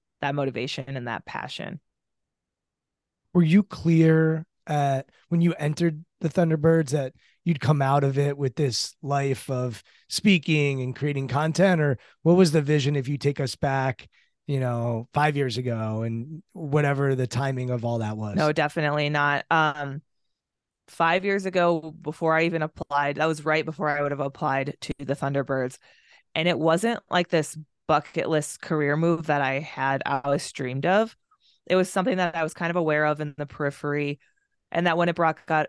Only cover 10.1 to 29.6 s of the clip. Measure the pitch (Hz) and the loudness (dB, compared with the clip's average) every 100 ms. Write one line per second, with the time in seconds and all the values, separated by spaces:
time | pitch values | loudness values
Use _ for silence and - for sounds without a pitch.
10.1 | - 208 180 151 151 143 135 127 123 147 | 0 4 4 4 0 0 -2 -4 -4 -4
11.1 | 139 135 135 160 160 190 170 147 123 - | -2 -2 0 0 4 4 4 2 0 -6
12.1 | _ 160 180 175 156 143 151 135 147 127 | _ 4 6 6 4 2 2 2 0 -2
13.1 | 143 143 143 135 - 143 135 131 - - | -2 -2 0 -4 -2 -2 0 -2 -4 -10
14.1 | _ _ _ - 139 123 120 120 113 120 | _ _ _ -6 -2 -2 -2 -2 -4 -4
15.1 | 151 151 143 131 113 123 113 110 110 113 | 0 2 2 -2 -2 -4 -2 -2 -2 -2
16.1 | 113 139 160 - 180 151 147 143 139 139 | -4 -8 -14 -16 -12 -2 2 2 2 0
17.1 | 131 127 123 139 131 123 123 117 117 107 | 0 -2 -2 -2 -2 -4 -4 -2 -2 -4
18.1 | 107 107 104 151 151 147 170 151 151 147 | -6 -4 0 0 0 -2 -2 -2 0 0
19.1 | 147 143 143 - 160 156 143 139 147 - | 0 2 0 2 2 2 0 -6 -10 -14
20.1 | _ _ _ _ _ _ _ _ - 165 | _ _ _ _ _ _ _ _ 0 2
21.1 | 185 196 196 190 180 175 165 156 160 151 | 2 0 -2 0 2 2 2 -2 -10 -10
22.1 | - 160 160 170 160 156 - - 143 143 | -2 0 2 2 0 -4 -6 -4 -2 0
23.1 | 147 160 151 151 156 151 143 151 147 143 | 0 -2 -2 0 0 -2 -4 -2 0 -2
24.1 | 143 139 - 151 135 139 - - - 135 | -2 -4 -4 -2 -2 -2 -6 -10 -8 -6
25.1 | 139 139 139 127 131 127 - _ _ _ | -4 -2 -2 -2 -2 -4 -8 _ _ _
26.1 | _ _ 160 170 160 160 170 226 240 - | _ _ -2 0 2 2 2 2 -2 -2
27.1 | 180 180 165 151 156 156 _ - 151 - | -2 0 0 -2 -8 -18 _ 0 0 0
28.1 | 165 - 156 - - - 156 143 151 170 | -4 -2 -2 -2 -8 -6 -2 0 2 2
29.1 | 165 156 147 135 135 | 0 0 0 0 -4